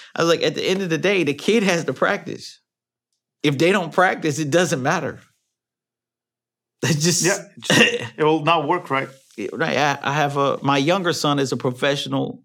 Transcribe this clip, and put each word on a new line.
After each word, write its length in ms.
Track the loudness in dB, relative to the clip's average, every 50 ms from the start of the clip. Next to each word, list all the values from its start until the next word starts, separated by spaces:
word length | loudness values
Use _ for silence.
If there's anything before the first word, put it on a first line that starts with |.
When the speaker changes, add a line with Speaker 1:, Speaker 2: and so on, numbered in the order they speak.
| -20 -8 -2
Speaker 1:
I 60 | 0
was 80 | 2 4
like, 140 | 4 4 2
"At 120 | 0 0
the 80 | 0 0
end 180 | 0 0 0
of 80 | -2 -2
the 80 | -2 0
day, 240 | 0 2 2 2 0
the 100 | 0 -2
kid 300 | -2 0 2 2 4 4
has 200 | 2 2 0 0
to 80 | -4 -2
practice. 680 | 0 0 0 0 -2 -6 -10 -12 -12 -14 -16 -20 -20 _ _ _ _ _ _ _ _ _ _ _ _ _ _ _ _ -2
If 140 | -2 0 2
they 140 | 4 4
don't 200 | 4 2 0 0
practice, 460 | 2 2 2 2 2 0 -2 -4 -2 -2
it 120 | -2 0
doesn't 320 | 2 2 2 2 0 -2 -2
matter." 360 | -2 -2 -2 -4 -6 -8 -12 -16
<laughs> 60 | _ _ _ _ _ _ _ _ _ _ _ _ _ _ _ _ _ _ _ _ _ _ _ _ _ _ _ _ _ _ _ -2
It's 200 | 0 0 0 2
just 200 | 0 0 2 2
Speaker 2:
Yeah, 120 | 0 0 0 -4 -10 -18 -10
just, 220 | -2 2 4 4
Speaker 1:
<laughs> 360 | 4 4 2 -2 -6 -8 -4 -2
Speaker 2:
it 60 | 0
will 200 | 2 2 2 2
not 240 | 2 2 2 2 0
work, 220 | -2 -2 -2 -2
right? 180 | -2 -2 -2 -4 -10 -16 _ _ _ -10
Speaker 1:
Yeah, 120 | -8 -8 -4
right. 240 | -4 -2 -2 0 2
I, 220 | 2 0 0 -2
I 120 | -4 -2 0
have 220 | 0 0 0 0 0
a, 220 | 0 0 0 -2 0
my 140 | 0 0 2
younger 360 | 2 2 0 0 0 -2 -2
son 240 | 0 0 0 0 0
is 120 | 0 -2
a 60 | -2 -2
professional 840 | -4 -4 -2 0 0 0 0 -2 -4 -4 -4 -4 -4 -4 -6 -12 _